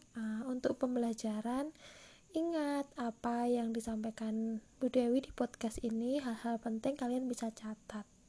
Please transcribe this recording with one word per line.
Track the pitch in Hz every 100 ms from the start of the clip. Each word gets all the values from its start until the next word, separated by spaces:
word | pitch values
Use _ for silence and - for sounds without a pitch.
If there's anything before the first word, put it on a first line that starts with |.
| - 233
eh, | 220 220 262
untuk | 254 262 262
pembelajaran, | 254 247 233 220 220 214 226 262 302 - - - - - -
ingat | 320 339 330 285 285 277 -
apa | 233 220 240 240
yang | 240 240 226 226
disampaikan | 226 220 220 220 220 220 226 220 - -
Bu | 254
Dewi | 254 240 254
di | - -
podcast | 240 - 226 -
ini, | 233 226 240 285
hal-hal | 262 220 233 226
penting | 226 220 269 285
kalian | 240 254 262
bisa | 240 226
catat. | - 220 214 - 214 - -